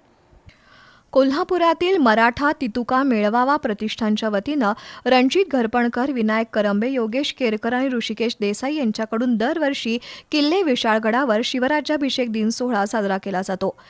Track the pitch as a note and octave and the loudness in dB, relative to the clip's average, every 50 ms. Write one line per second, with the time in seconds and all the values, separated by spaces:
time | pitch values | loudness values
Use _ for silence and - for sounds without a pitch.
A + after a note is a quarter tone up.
0 | _ _ _ _ _ _ - - _ - - _ _ - - - - - - _ | _ _ _ _ _ _ -20 -20 _ -20 -20 _ _ -20 -20 -20 -20 -20 -20 _
1 | _ _ - C4 C4+ C4+ C#4 D#4+ F#4 - F#4 E4+ E4+ E4 D#4+ D#4+ F4 F#4 G4 F4 | _ _ 2 2 2 4 2 0 -2 -2 0 2 2 2 2 2 0 0 2 4
2 | C4 A3+ G#3+ A3+ A3+ B3 A#3+ - C#4+ D4 D#4 - C4+ G#3+ - B3 A3+ - B3+ C4 | 4 4 4 4 4 2 2 0 -2 -2 -2 -2 -4 -4 -4 -4 -2 0 0 2
3 | C#4+ C4+ A3+ G#3 G#3 G#3 A3+ B3 B3+ C#4 D4 D4+ D4 A#3+ G3+ - A3 G#3+ - - | 2 2 2 2 2 2 2 2 2 2 0 0 0 -4 -4 -4 -4 -6 -4 -2
4 | A3+ G#3+ G#3+ - A3 A3 G#3 G3 - C#4+ D#4 C#4+ A3 G3+ A3+ - - - - - | 0 0 0 0 0 -2 -2 -2 -2 -2 -2 0 0 0 0 -2 -8 -16 -20 -6
5 | - B3 B3+ B3+ B3+ C4 - F#4 G4 D#4 C#4 B3 A3 A3 - A#3+ A#3+ A#3+ - A#3+ | 0 2 4 4 4 4 4 2 2 2 2 0 0 2 2 0 0 0 0 0
6 | C4 D4+ C4+ A#3+ A3 G#3+ A3 A3+ A#3 - - A3 G#3 G#3 G3+ G#3 A3+ C4 C4+ B3 | -2 0 0 0 0 2 2 0 -2 0 -2 0 0 2 0 0 0 0 -2 -2
7 | A3+ G#3+ A3+ C#4 D4 - - - B3+ A3 G#3+ G#3 - A#3 B3 B3 C4+ C#4 B3+ A#3 | -2 -2 -2 -2 -2 -4 -4 -2 -2 -2 -2 -2 -2 -2 -2 0 0 0 -2 -2
8 | - - G#3+ - A3 A#3+ - - G#3 G3+ G#3 - B3+ C#4 D4+ D#4 B3+ G#3+ G#3 - | -4 -4 -4 -2 -2 -4 -2 -2 -2 -2 -2 -2 -4 -4 -2 0 0 0 -2 -2
9 | A3 - A3 A3 C4 B3+ A#3 G3+ A3+ C#4 E4 E4 D4+ C#4 C4+ - - A3+ A3+ A#3+ | -4 -4 -2 0 0 2 2 2 2 0 0 0 0 0 -2 -2 -2 -4 -4 -4
10 | - - - - - _ D4+ D4 D4 D4 F4 G4+ F#4 C#4+ A3+ - - A3 G#3+ A3 | -6 -12 -18 -20 -8 _ 0 0 2 2 2 2 2 2 0 0 2 0 0 2
11 | A3+ G#3+ A3+ B3+ D4 A#3+ G#3 A3 - - - B3+ B3 C4+ D4+ D4+ C4 D#4 D4+ C#4 | 2 0 0 2 2 2 2 0 0 -2 -2 -2 0 0 0 0 0 -2 -2 -2
12 | C#4+ C4 - C4 B3 A#3 G#3+ A3 G#3+ A3+ A3+ - B3 B3+ A#3 G3 G3+ G#3+ - A3 | -2 -2 -2 -2 -2 -2 -2 -2 -2 -2 -2 -2 -2 -2 0 0 0 0 -2 -2
13 | G3 G3 F#3+ F#3+ - G3+ F3+ F#3 F#3+ - F#3 - F#3+ F3+ - - - | 0 0 -2 -2 -4 -4 -4 -4 -4 -4 -4 -2 -2 -4 -4 -6 -14